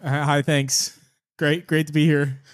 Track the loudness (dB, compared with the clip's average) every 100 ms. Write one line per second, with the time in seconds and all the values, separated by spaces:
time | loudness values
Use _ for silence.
0 | -4 -2 0 0 2 0 0 -4 -4 -10
1 | _ _ _ -4 -2 -2 0 -2 0 2
2 | 2 2 0 -6 _